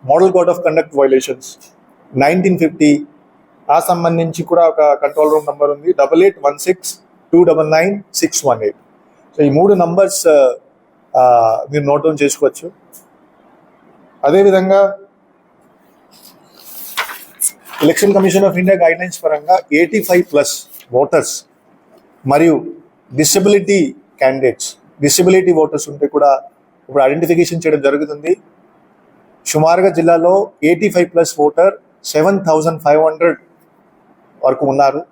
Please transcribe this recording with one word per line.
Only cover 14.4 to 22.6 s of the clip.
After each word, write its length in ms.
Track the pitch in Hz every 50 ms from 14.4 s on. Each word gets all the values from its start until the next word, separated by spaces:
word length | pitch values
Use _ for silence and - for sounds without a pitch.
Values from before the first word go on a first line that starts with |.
| 196 202 190 190 185 190 190 196 202 196 302 - - _ _ _ _ _ _ _ _ _ _ _ _ _ _ _ _ _ _ _ _ _ _ _ - - _ _ _ _ _ - - - - - - - - - - - - - - - _ _ - - - _ _ - - - -
Election 260 | 160 165 - 208 202
Commission 340 | 196 196 190 190 165 196 196
of 80 | 190
India 220 | 165 180 185 185 196
guidelines 460 | 175 170 165 165 170 180 180 - - 170
పరంగా 340 | 156 151 147 147 160 185 190 - _
ఎయిటీ 300 | 147 156 175 165 - 214
ఫైవ్ 200 | 170 - 180 180 175 -
ప్లస్ 340 | 147 147 139 - - - - _ - - - _ 120
ఓటర్స్ 500 | 127 143 143 - 156 - - - - _ _ _ _ _ _ _ _ _ _ _ _ _ _ _ _ -
మరియు 480 | 127 139 151 165 170 151 -